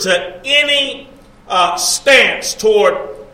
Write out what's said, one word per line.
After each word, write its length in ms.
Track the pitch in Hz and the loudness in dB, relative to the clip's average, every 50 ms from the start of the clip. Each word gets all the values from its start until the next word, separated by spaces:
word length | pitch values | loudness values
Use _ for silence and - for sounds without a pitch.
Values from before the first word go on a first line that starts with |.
| - | 0
to 360 | 185 180 175 180 - - - - | 0 0 0 -2 -6 -12 -12 -4
any, 640 | 269 285 294 294 285 285 277 269 262 240 - - - - - - - - - _ - | 0 0 2 2 2 0 -2 -2 -4 -8 -12 -16 -20 -20 -20 -20 -20 -20 -20 _ -4
uh, 280 | 185 185 175 170 - | 0 0 2 0 0
stance 800 | - - - - - - 277 269 254 - - - - - - - | -2 -4 -4 -4 -2 2 4 4 4 4 2 -2 -4 -8 -10 -10
toward, 400 | - - 220 214 208 190 180 - - - - - - - - | -2 0 2 4 4 4 2 2 0 -6 -10 -12 -16 -18 -16